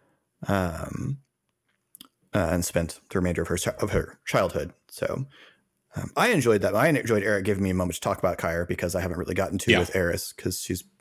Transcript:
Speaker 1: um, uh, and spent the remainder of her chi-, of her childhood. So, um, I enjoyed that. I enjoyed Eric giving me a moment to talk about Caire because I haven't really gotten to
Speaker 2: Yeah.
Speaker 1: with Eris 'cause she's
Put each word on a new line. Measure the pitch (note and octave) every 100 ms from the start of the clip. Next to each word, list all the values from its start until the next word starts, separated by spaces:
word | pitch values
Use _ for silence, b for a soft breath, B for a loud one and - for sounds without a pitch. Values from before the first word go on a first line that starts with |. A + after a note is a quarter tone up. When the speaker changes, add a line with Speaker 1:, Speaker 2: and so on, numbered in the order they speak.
| _ _ _ - -
Speaker 1:
um, | G2 F2+ E2 - - - C#3 _ _ _ _ _ _ _ - - _ _
uh, | G#2+ E2+
and | F2
spent | F2 - E2 - -
the | G2
remainder | F2+ E2+
of | E2+
her | E2+
chi-, | - -
of | -
her | F2+ - - -
childhood. | B2+ F#2 - C#2+ - _
So, | - - - C#3 b b b b _ _ -
um, | - -
I | G#3+
enjoyed | G#3 A#2 G#2+
that. | F#2 G2+
I | D3+
enjoyed | C#3 A2 A2
Eric | G2 G2+ F#2+
giving | G2
me | G2
a |
moment | F#2 F2+
to | F2
talk | - F#2+
about | F#2 F2
Caire | F2 E2+ F2
because | F2+ F2
I | F2+
haven't | F2 E2+
really | -
gotten | F2+ E2+ G2
to | -
Speaker 2:
Yeah. | G#2
Speaker 1:
with | E2+ F#2+
Eris | F2 E2+ -
'cause | - F#2 F#2
she's | - F#2 - _